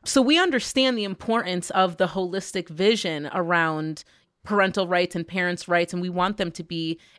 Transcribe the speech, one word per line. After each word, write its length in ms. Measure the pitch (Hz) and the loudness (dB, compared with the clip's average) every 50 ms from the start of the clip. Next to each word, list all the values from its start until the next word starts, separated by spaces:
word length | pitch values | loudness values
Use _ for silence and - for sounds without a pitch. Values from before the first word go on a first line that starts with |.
| - | -8
So 180 | - - 277 | 2 2 4
we 160 | 247 254 311 339 | 6 6 6 4
understand 580 | 370 359 277 233 - - - 262 262 262 247 | 4 4 2 0 -2 -2 0 0 2 2 0
the 80 | 220 208 | 0 -4
importance 640 | 196 190 - - 233 226 233 - 185 180 180 170 - | -6 -6 -6 -4 -2 -2 -2 -2 -2 -4 -4 -4 -2
of 260 | - 190 190 185 170 | 2 2 2 2 2
the 120 | - 190 165 | 0 -2 0
holistic 600 | - 190 185 180 180 196 - - - 190 165 - | 0 -2 -4 -4 -4 -6 -6 -6 -6 -8 -8 -6
vision 600 | 160 156 190 214 233 208 - 180 160 147 147 143 | -4 2 4 4 4 4 0 -4 -4 -4 -6 -4
around 720 | - 185 175 165 175 170 165 160 156 156 156 156 156 - - _ _ _ _ _ _ _ - | -4 -4 0 2 2 2 2 2 0 -2 -4 -4 -6 -8 -12 _ _ _ _ _ _ _ -6
parental 420 | - 208 202 190 185 - 202 190 | 0 2 2 2 2 2 0 0
rights 300 | 175 180 175 180 175 - | 2 2 2 2 0 -2
and 100 | 170 165 | -6 -8
parents' 400 | - 180 190 180 175 175 175 - | -4 -4 -2 -2 -2 -2 -4 0
rights, 260 | - 175 175 175 170 | 2 2 2 2 0
and 80 | - 175 | -2 -4
we 100 | 180 180 | -4 -2
want 260 | 175 180 180 196 208 | 0 0 0 0 0
them 160 | - 190 170 | -2 -4 -4
to 100 | 165 - | -4 -8
be 380 | 165 - 170 165 165 160 165 165 - _ _ | -10 -8 -6 -4 -4 -4 -4 -6 -10 _ _